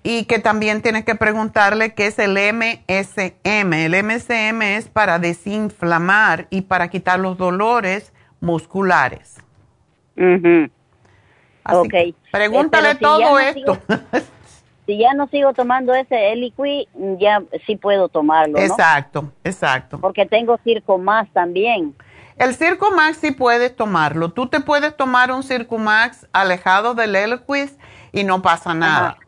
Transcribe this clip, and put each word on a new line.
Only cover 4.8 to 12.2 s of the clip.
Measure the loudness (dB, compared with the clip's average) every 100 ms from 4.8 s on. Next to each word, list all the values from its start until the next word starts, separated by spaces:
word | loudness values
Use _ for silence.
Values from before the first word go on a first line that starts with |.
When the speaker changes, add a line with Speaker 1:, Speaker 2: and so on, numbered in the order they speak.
| -4
Speaker 1:
para | -2 0 0
desinflamar | 0 -4 -6 -6 -6 -4 -2 0 2 2 2 0 -4
y | -6
para | -2 -2 -2
quitar | -4 -2 -2
los | -2 -4
dolores | -4 0 0 0 -2 -4 -8 _ _ _
musculares. | -4 -4 -4 -4 2 2 2 -4 -18 -20 -20 _ _ _ _ _ _ 0
Speaker 2:
Ujú. | 2 4 4 4 2 _ _ _ _ _ _ _ _ _
Speaker 1:
Así | -2 0
Speaker 2:
Ok. | 2
Speaker 1:
que | 0 -2 -4